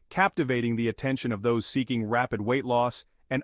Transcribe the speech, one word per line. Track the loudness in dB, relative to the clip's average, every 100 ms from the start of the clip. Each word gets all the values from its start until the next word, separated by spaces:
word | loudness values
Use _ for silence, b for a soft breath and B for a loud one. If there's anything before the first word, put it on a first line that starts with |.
| -6
captivating | 0 2 2 0 2 0 0
the | 0
attention | -2 -2 -2 -2
of | -2
those | 0 0 0
seeking | -2 0 -2 0
rapid | 0 0 -2
weight | 0 0
loss | 2 0 0 -4 -16 _ -6
and | -4